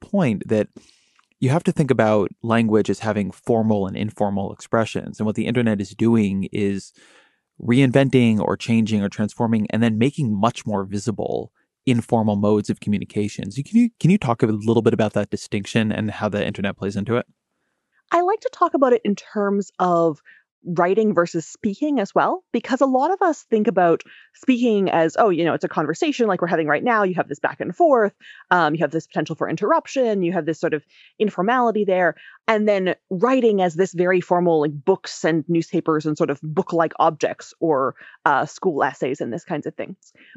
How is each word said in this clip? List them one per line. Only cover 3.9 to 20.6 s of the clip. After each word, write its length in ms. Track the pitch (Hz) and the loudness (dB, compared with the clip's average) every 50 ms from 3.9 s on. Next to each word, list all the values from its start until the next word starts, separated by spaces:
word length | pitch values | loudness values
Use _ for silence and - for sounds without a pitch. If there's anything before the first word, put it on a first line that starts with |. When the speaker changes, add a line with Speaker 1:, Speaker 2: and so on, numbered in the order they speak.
| 101 | -4
Speaker 1:
informal 560 | - 104 107 - - 104 101 101 98 98 - | -4 -6 -6 -4 -4 -4 -2 -2 -4 -6 -8
expressions. 680 | - - - - - 113 110 - - - - - - - | -10 -12 -6 -2 0 0 0 0 -2 -6 -8 -8 -8 -6
And 80 | 107 107 | -4 -4
what 80 | 104 | -2
the 100 | 110 - | -2 -2
internet 340 | - 123 123 120 113 107 101 | -2 0 0 0 0 0 -2
is 120 | 101 101 | -4 -6
doing 580 | - - 110 117 117 113 104 98 98 98 95 - | -4 0 2 2 4 4 2 2 0 -2 -4 -4
is 420 | - - 104 101 98 95 - - - _ _ _ _ _ _ _ _ _ _ _ _ - | -4 -2 -2 -2 -2 -4 -8 -12 -20 _ _ _ _ _ _ _ _ _ _ _ _ -8
reinventing 800 | - 110 120 131 139 127 117 139 139 131 123 127 120 117 110 104 | -2 0 2 4 4 4 4 4 4 4 4 4 4 4 4 2
or 180 | - - 98 - | 0 -2 -2 -2
changing 460 | - - 113 113 110 101 110 104 101 | -2 0 2 2 2 2 0 -2 -2
or 60 | 101 | -2
transforming 580 | - - 107 101 - - 120 113 113 110 104 - | -4 -4 -6 -4 -4 -4 -2 0 0 0 -2 -2
and 140 | - 110 117 | -2 0 0
then 160 | 117 110 107 | 0 2 2
making 360 | 120 143 - - 147 113 104 | 0 0 0 0 -2 -2 0
much 300 | 98 104 117 - - - | 0 0 0 0 -2 -6
more 180 | 117 104 98 98 | -6 -4 -4 -4
visible 680 | 95 98 101 - 120 101 - - - - 58 - - _ _ _ _ _ _ _ | -4 -6 -6 -4 -4 -4 -4 -4 -6 -6 -6 -8 -10 _ _ _ _ _ _ _
informal 520 | 135 123 117 110 - 127 113 107 107 104 101 | 0 0 0 0 0 0 0 2 2 0 2
modes 340 | 104 104 107 104 101 - | 2 2 2 2 0 -2
of 80 | 104 - | -4 -6
communication. 720 | - 104 104 95 - - - 107 104 101 - - - - | -4 -4 -2 -2 -4 -6 -4 -4 -4 -4 -6 -8 -10 -10
So 100 | 98 131 | -8 -10
can 180 | 147 - - 233 | -6 -2 2 2
you, 100 | 240 226 - - | 2 2 0 0
can 100 | - 156 | 2 2
you 80 | 190 214 | 2 2
talk 240 | - 123 117 - | 2 0 0 2
a 60 | - 110 | 2 0
little 340 | 110 104 104 113 113 117 | 0 0 0 2 2 4
bit 140 | 110 110 113 | 4 4 2
about 180 | 101 110 107 - | 2 2 0 0
that 160 | 104 104 - | -2 -4 -4
distinction 640 | - 101 - - - 107 98 - - 117 110 107 | -6 -10 -8 -8 -8 -8 -6 -4 -2 -2 0 0
and 180 | 95 - 110 107 | -2 -4 -4 -6
how 180 | - - 107 107 | -6 -4 -4 -4
the 160 | 95 104 - | -2 -2 -4
internet 320 | - 104 - 98 98 95 | -4 -4 -4 -6 -6 -6
plays 200 | - 98 98 101 | -6 -6 -6 -4
into 220 | 101 104 123 117 120 | -4 -4 -2 -2 -2
it? 100 | - _ _ _ _ _ _ _ _ _ _ _ _ _ _ _ _ - | -4 _ _ _ _ _ _ _ _ _ _ _ _ _ _ _ _ -2
Speaker 2:
I 100 | - 339 | 0 0
like 180 | 359 359 427 440 | 2 0 0 -2
to 100 | - 508 | -4 -8
talk 220 | - - 359 330 - | -4 -2 0 0 2
about 200 | 285 277 254 240 | 2 2 4 2
it 80 | - - | 2 2
in 100 | 208 202 | 0 -4
terms 560 | - - - - 214 202 202 202 202 190 - - - | -4 -6 -8 -4 -2 -2 0 0 -2 -4 -6 -4 -2
of 460 | 185 180 175 170 170 165 147 - _ - - _ _ _ _ _ | 0 2 2 2 2 2 0 -4 _ -20 -20 _ _ _ _ _